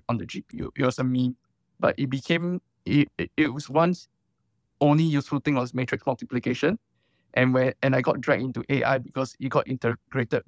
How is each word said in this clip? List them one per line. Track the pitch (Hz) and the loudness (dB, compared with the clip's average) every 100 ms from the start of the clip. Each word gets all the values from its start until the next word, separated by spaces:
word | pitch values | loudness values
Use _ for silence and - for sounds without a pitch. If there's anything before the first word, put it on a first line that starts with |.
| - | -4
on | 120 | -6
the | - | -6
G | 190 | -12
P | - - | -12 -10
U. | - - | -8 -2
It | 127 | -2
was | 123 | 0
a | |
meme, | 127 127 127 123 _ _ _ - | -2 0 0 -4 _ _ _ -2
but | - - | 0 0
it | 135 | -2
became, | 135 - 170 175 180 - _ - | -4 -2 -2 -2 -6 -8 _ 0
it, | 147 - - | 2 2 -2
it, | - - | -4 0
it | 151 | 0
was | 131 - | -2 -2
once | 147 170 180 - _ _ _ _ _ _ - | 2 2 0 -8 _ _ _ _ _ _ 2
only | 147 151 | 4 6
useful | 165 143 - 143 | 4 2 0 -2
thing | 151 139 | 0 0
was | 123 | -2
matrix | 123 123 - - | -4 -2 -2 -2
multiplication, | 123 - 127 - 123 147 220 _ _ _ _ _ | -4 -4 -4 -2 0 0 -2 _ _ _ _ _
and | - 127 | 0 2
when, | 127 131 - | 4 2 0
and | 135 | 0
I | 131 | 2
got | 127 - | 0 0
dragged | 135 113 | 0 0
into | 131 123 - | -2 -6 -2
A | 135 117 | -2 0
I | 135 | -2
because | 127 139 131 - | -4 -6 -6 -6
it | 131 | -4
got | 143 - | -2 -2
integrated | 131 117 117 _ 131 120 131 | -4 -4 -4 _ -6 -2 -4